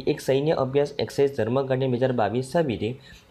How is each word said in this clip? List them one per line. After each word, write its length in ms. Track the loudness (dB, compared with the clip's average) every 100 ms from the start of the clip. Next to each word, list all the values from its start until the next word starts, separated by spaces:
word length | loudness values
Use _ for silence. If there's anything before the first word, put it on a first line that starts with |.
| 0
એક 140 | -2
સૈન્ય 300 | 2 2 2
અભ્યાસ 420 | 0 2 0 0 -2
exercise 380 | -6 2 0 2
ધર્મ 240 | 0 0
ગાર્ડિયન 300 | 0 0 0
બે 60 | 2
હજાર 140 | 0
બાવીસ 340 | 2 0 0 -2
સાબિતી 540 | 0 0 0 -4 -6 -14 -20 -4